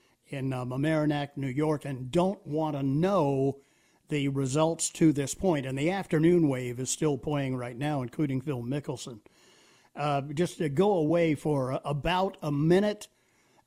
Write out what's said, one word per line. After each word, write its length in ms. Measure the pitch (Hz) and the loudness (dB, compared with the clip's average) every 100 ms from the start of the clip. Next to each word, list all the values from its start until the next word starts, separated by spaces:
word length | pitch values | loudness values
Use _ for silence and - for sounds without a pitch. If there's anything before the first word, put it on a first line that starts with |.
| _ _ - | _ _ -12
in, 220 | 139 135 | -6 -4
uh, 140 | 127 | -4
Mamaroneck, 720 | 123 127 156 156 151 147 143 - | -4 -2 0 2 2 0 -4 -6
New 100 | 135 | -4
York, 380 | 131 156 147 | 0 0 0
and 260 | 143 127 127 | -4 -8 -2
don't 360 | 170 185 208 139 | 0 0 -2 -6
want 280 | 151 156 | -4 -2
to 80 | 143 | -2
know 760 | 135 143 185 196 143 135 135 131 _ _ _ _ - | 0 2 2 2 2 2 0 -2 _ _ _ _ -6
the 200 | 151 139 | -2 0
results 600 | 139 131 147 160 165 - | 0 0 2 2 0 -4
to 200 | - 160 | 4 4
this 240 | 139 139 | 4 -2
point, 300 | - 190 151 | -2 0 0
and 140 | 131 135 | -2 -2
the 120 | 156 | 0
afternoon 560 | 196 - 160 165 175 151 | -2 0 4 6 6 4
wave 320 | 127 123 123 | 2 -4 -6
is 120 | 127 | -6
still 260 | - 156 131 | -2 0 0
playing 400 | 156 147 135 127 | -2 -2 -2 -4
right 220 | 123 120 | -6 -6
now, 240 | 147 147 | -4 -2
including 400 | 123 - 147 131 | -4 -2 -2 -2
Phil 200 | 151 123 | -4 -6
Mickelson. 580 | 120 143 147 127 139 107 - _ _ _ _ _ _ - | -4 -6 -6 -10 -10 -16 -20 _ _ _ _ _ _ -4
Uh, 240 | 147 139 | -2 -2
just 380 | 143 147 175 - | -2 -2 -2 -2
to 100 | 156 | -2
go 240 | 139 202 | 2 2
away 420 | 185 151 170 165 | 4 2 4 2
for, 380 | 143 156 139 127 | 2 0 0 0
uh, 60 | 139 | -4
about 540 | 139 143 165 180 190 - | -4 -2 0 0 0 -2
a 100 | 156 | -4
minute, 560 | 143 160 180 208 208 - _ _ _ _ _ | 2 4 4 4 -2 -10 _ _ _ _ _